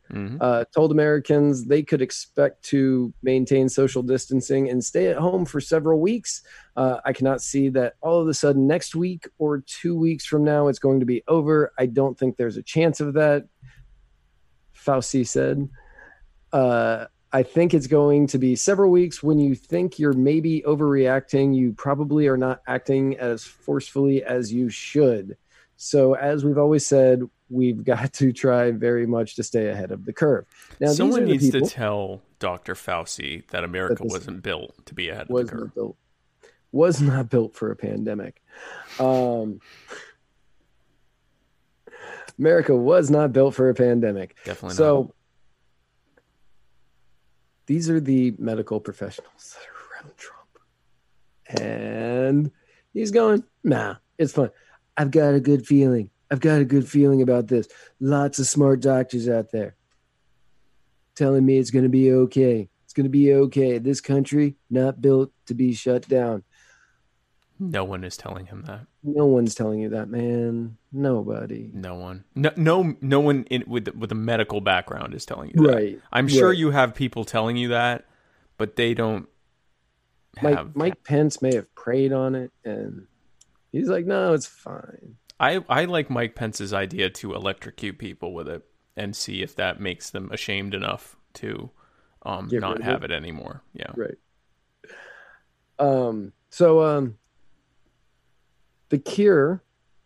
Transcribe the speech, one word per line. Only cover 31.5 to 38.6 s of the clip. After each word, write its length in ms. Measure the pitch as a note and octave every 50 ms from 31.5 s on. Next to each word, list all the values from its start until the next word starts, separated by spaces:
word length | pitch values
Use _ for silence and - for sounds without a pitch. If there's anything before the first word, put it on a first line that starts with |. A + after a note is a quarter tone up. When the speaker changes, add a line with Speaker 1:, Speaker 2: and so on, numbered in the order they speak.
Speaker 2:
people 160 | - C3 C#3+
Speaker 1:
to 60 | - -
tell 480 | B2+ A2+ G#2 G#2 G#2 G2 F#2+ F#2+ F#2+ _ _ _ -
Doctor 340 | - F2+ F2+ F2+ - - F#2
Fauci 720 | - - G2 F2 E2 E2 - - - C#2 C2+ D#2+ E2+ - _
that 140 | - F2+ F2+
America 320 | F2 F2 F2+ F#2 F2+ A#2+
Speaker 2:
that 80 | G#2 G2+
this 80 | F2 F#2
Speaker 1:
wasn't 300 | F2+ - - F2 F#2+ -
built 420 | G2+ E2+ D#2 - - - _ -
to 60 | - -
be 160 | - F2 D#2+
ahead 140 | G2 G#2+ -
of 60 | -
Speaker 2:
was 160 | B2 B2 A#2+
Speaker 1:
the 60 | A2+
curve. 80 | - - A2+
Speaker 2:
not 80 | - -
built, 220 | G#2+ G#2+ G#2+ - _ _ _ _ _ _ _ _ _ _ - _ _ _ _
was 300 | - C#3 E3 F3+ D#3+ C3
not 280 | C#3+ C#3 C3 C3+ A#2+ A2
built 260 | - A#2+ A2 G#2+ -
for 160 | - A2 G#2+
a 40 | G#2+
pandemic. 640 | - - G#2 G#2 G#2 G#2+ A2 G#2 G#2 G2 - - _ _ _ - -